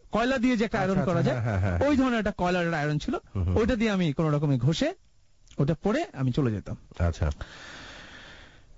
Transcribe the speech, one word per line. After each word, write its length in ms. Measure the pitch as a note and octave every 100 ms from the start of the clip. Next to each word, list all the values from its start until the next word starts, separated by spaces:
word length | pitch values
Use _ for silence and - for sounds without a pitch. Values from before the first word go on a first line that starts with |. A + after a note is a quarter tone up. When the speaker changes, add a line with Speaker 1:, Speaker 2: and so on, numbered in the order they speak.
| -
Speaker 1:
কয়লা 260 | G#3 A#3+ C4+
দিয়ে 180 | B3 A#3+
যে 80 |
একটা 140 | A#3 G#3+
Speaker 2:
আচ্ছা, 140 | F#3+
Speaker 1:
আয়রন 120 | F#3+
করা 140 | F#3 E3+
Speaker 2:
আচ্ছা, 140 | E3+
Speaker 1:
যায়, 100 | -
Speaker 2:
হ্যাঁ, 180 | A#2 G2
হ্যাঁ, 180 | G2 F2
হ্যাঁ। 100 | C#4
Speaker 1:
ওই 80 | C4+
ধরনের 220 | C4 A#3
একটা 140 | G#3 G3+
কয়লার 300 | F3+ F3+ E3+
একটা 120 | E3
আয়রন 200 | D3 D3+
ছিল। 160 | - E4+ -
Speaker 2:
হুম, 100 | G2+
হুম। 120 | F2+ F#2
Speaker 1:
ওইটা 200 | A3+ B3
দিয়ে 140 | A3
আমি 220 | F#3+ E3+
কোনো 180 | C#3 D#3
রকমে 280 | D3 D3+ C3
ঘষে 360 | B2 D#3+ D4 G4 _ - _ _ - -
ওটা 160 | C#3
পরে 320 | D#3+ G3 B3+ E4+
আমি 200 | - C3
চলে 180 | A#2+ B2+
যেতাম। 260 | G#2 - G2+ - -
Speaker 2:
আচ্ছা। 320 | F2 - D2+ - - - - - - - - - - - - - -